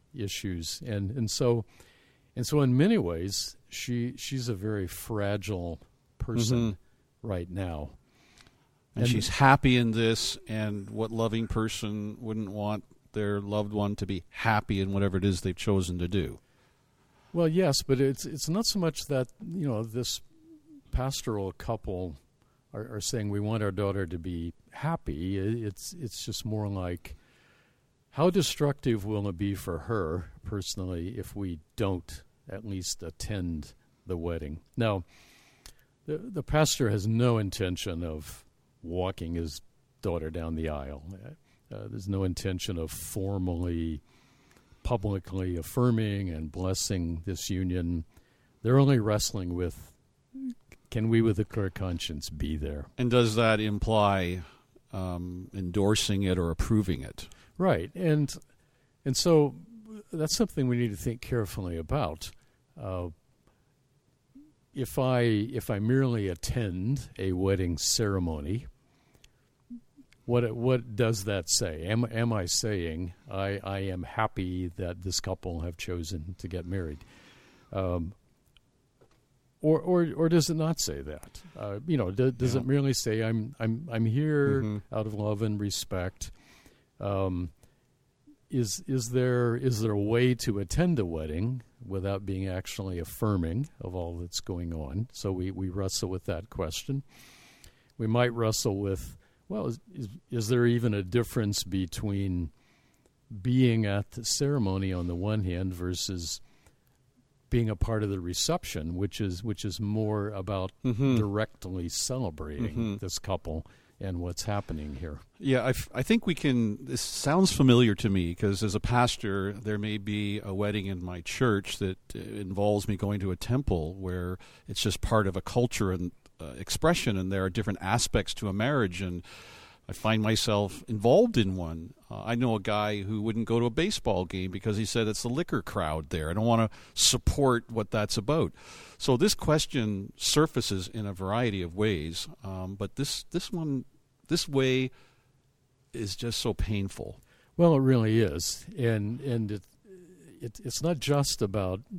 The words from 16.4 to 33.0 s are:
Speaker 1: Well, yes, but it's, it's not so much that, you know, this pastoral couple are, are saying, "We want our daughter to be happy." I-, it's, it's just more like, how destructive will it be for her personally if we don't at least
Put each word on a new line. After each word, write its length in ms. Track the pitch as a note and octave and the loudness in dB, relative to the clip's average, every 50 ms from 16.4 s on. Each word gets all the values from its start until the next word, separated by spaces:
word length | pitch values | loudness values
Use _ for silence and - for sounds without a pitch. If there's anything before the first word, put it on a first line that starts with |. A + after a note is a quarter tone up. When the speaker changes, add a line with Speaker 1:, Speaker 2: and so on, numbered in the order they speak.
| _ _ _ _ _ _ _ _ _ _ _ _ _ _ _ _ _ _ - | _ _ _ _ _ _ _ _ _ _ _ _ _ _ _ _ _ _ 0
Speaker 1:
Well, 140 | E3+ E3+ D#3+ | 2 2 4
yes, 360 | D#3 F#3 F#3 D3+ C3+ - - | 4 4 4 4 4 2 4
but 180 | - C3+ B2+ | 2 4 4
it's, 240 | C#3 C3+ C3+ - - | 4 2 2 -2 -6
it's 240 | D3 D#3 C#3 - D3+ | -8 -6 -6 -2 -2
not 160 | E3 G#3 A3+ | 0 0 0
so 140 | - - G3+ | 0 0 0
much 260 | F3 D#3+ C#3+ - - | 0 0 -2 -2 -4
that, 220 | - C#3+ C3 C#3+ - - - G#3+ - E3 | -2 0 0 0 -2 -6 -14 -12 -8 -6
you 120 | F#3+ D3+ C#3+ | -4 -2 0
know, 160 | A#2 G#2 A2+ | 0 -2 -2
this 360 | A2+ G#2+ B2 A#2+ - - - - - _ - - - - - _ - D4+ C#4 _ - | -4 -4 -4 -4 -4 -4 -8 -8 -14 _ -20 -20 -20 -20 -20 _ -20 -20 -20 _ -4
pastoral 600 | - - B2+ C3+ C#3 - - C3 A2 G#2 G2 F#2+ - | -2 -2 -2 -2 -4 -4 -4 -4 -2 -2 -2 -4 -6
couple 640 | - - - A2+ G#2+ - - F#2+ F2+ F#2 F2 D2 - _ _ _ _ _ _ _ _ _ _ - | -8 -6 -4 -4 -4 -4 -6 -6 -4 -4 -6 -8 -12 _ _ _ _ _ _ _ _ _ _ -10
are, 220 | G#2+ A2 B2 A#2 | -10 -10 -8 -8
are 60 | G#2 | -6
saying, 280 | - - - A#2 G#2 G#2 | -6 -4 -2 -2 -2 -2
"We 100 | G2+ G#2 | -2 -2
want 240 | G#2 G#2+ A2+ A2 G#2+ | 0 0 0 0 0
our 80 | G2+ | 0
daughter 340 | F#2+ G2+ G#2 G2 G2 G2+ F#2+ | 0 0 0 0 0 -2 -2
to 140 | E2 F2+ E2+ | -4 -4 -6
be 340 | D#2+ F#2 F2 E2+ E2 E2 - _ _ _ | -6 -6 -6 -4 -6 -6 -8 _ _ _
happy." 680 | - - - D#3 E3 - - - D2 D2 F2 F#2 G2 G2 | -12 -6 -4 -2 -2 -2 -4 -6 -6 -4 -2 -2 -2 -2
I-, 280 | F#2+ G#2 A2+ A#2+ A2+ G#2 | -2 -2 -2 -2 -4 -6
it's, 280 | G2 - - - - F3 | -8 -8 -12 -14 -12 -10
it's 260 | D3 G#2 - - - | -10 -10 -10 -10 -10
just 200 | - G#2 - - | -8 -8 -6 -6
more 220 | A2+ G#2+ G#2+ G#2+ G2+ | -4 -4 -2 -2 -2
like, 480 | G2+ F#2+ F2+ F2 F2 - - - - - _ _ _ _ _ _ _ _ _ _ _ _ _ _ _ _ _ _ | -2 -4 -4 -4 -4 -6 -8 -14 -18 -18 _ _ _ _ _ _ _ _ _ _ _ _ _ _ _ _ _ _
how 180 | - - D#3 F#3 | -2 2 4 4
destructive 760 | F3+ G3+ D3 - - - D3 C#3+ C#3+ - - C3 A2+ G#2 F#2+ | 4 4 2 2 0 0 0 0 0 0 2 2 2 2 0
will 240 | G#2 G#2+ G#2 G2+ G2+ | -2 -2 0 0 -2
it 80 | F2 E2 | -2 -2
be 180 | G2+ G2+ G2 | -2 -2 -2
for 220 | F2+ - F#2 E2+ D#2+ | -2 -4 -6 -6 -6
her 520 | D2+ - A#2 G#2+ F2 D#2 E2 F2+ D#2+ - - - - | -4 -2 -2 0 0 0 -2 -4 -4 -8 -14 -14 -10
personally 720 | - G#2+ G2+ F#2+ - - - F#2 F#2 F#2 E2+ E2+ F#2+ A#2+ A2 | -6 -6 -6 -6 -6 -6 -6 -6 -6 -4 -4 -6 -6 -6 -8
if 160 | F#2 - - | -10 -10 -8
we 260 | G2+ G2 F#2 F2 D#2 - _ - - | -6 -6 -6 -6 -8 -12 _ -4 -2
don't 460 | A2 G2 F#2+ F2 - - - - - _ _ _ _ - | 0 0 0 -2 -4 -10 -16 -16 -16 _ _ _ _ -14
at 160 | - G2+ G#2+ | -14 -12 -8
least 380 | G#2 G2 F#2 F2+ - - - | -8 -6 -6 -4 -6 -6 -6